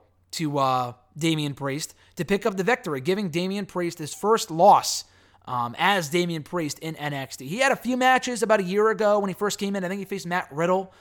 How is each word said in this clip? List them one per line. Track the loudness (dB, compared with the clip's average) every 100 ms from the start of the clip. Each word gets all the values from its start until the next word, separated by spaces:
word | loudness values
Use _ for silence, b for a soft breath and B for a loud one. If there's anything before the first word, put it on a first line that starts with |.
| _ _ _
to, | -6 -4 0
uh, | 0 0 -2 -8 _ -4
Damian | 0 0 -2
Priest | -4 -6 -6 -10 -14 b -8
to | -2
pick | 0
up | 0 0
the |
victory, | 0 0 -2 -4
giving | -2 -2 -2
Damian | -2 -2 -4
Priest | -6 -4 -4 -6
his | -12
first | -4 2 2 2
loss, | 6 8 8 4 -6 -8 b b b -6
um, | -2 -2 0
as | 2 2 0
Damian | 0 0 -4
Priest | -6 -4 -4 -6
in | -10 -6
N | -6
X | -6 -8 -12
T. | -8
He | 0
had | 0
a | 0
few | -2 2
matches | 4 4 2 -2
about | 2 2
a |
year | 2 2 2
ago | 2 2 2
when | 0
he |
first | -2 -4 -2
came | -4 -4
in. |
I | -4
think | -6
he |
faced | -6 -8 -4
Matt | -4 -4
Riddle, | -2 2 2 0 b